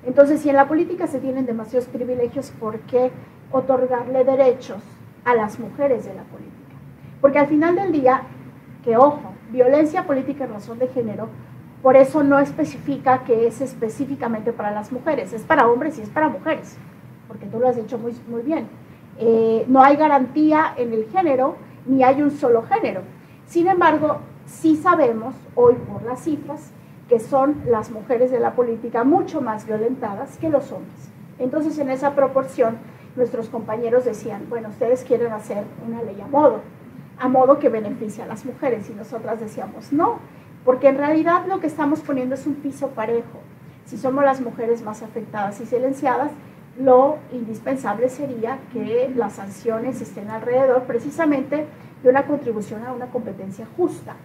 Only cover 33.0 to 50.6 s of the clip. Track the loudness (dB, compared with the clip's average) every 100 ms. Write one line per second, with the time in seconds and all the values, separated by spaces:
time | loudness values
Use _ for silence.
33 | -14 -2 -2 -2 -8 -8 -6 -6 0 2
34 | 0 -6 -10 -10 -8 -8 -8 -4 0 0
35 | 2 0 0 -4 -8 -8 -8 -12 -10 -8
36 | -8 -10 0 4 4 4 -10 -20 -20 -20
37 | -20 -4 2 4 6 6 4 0 -6 -8
38 | -10 -10 -12 -12 -12 -6 -4 -4 -6 -14
39 | -12 -12 -8 -8 -8 -10 -12 -14 -6 0
40 | 0 -2 -10 -20 -20 -4 0 4 4 4
41 | 2 2 4 2 2 -2 -4 -2 0 0
42 | -2 -4 -4 -4 -6 -6 -8 -6 -8 -6
43 | -2 -2 -4 -16 -20 -20 -20 -20 -16 -6
44 | -4 2 2 2 -4 -6 -2 -2 -4 -12
45 | -12 -12 -10 -6 -6 -6 -4 -2 -2 -2
46 | -2 0 -2 -6 -20 -20 -20 -2 6 8
47 | 6 2 -8 -10 -8 -8 -6 -4 -4 -2
48 | -2 -2 -8 -6 -6 -8 -10 -8 -4 -2
49 | -2 -2 -4 -6 -14 -6 -4 -4 -4 -8
50 | -10 -12 -12 -8 0 2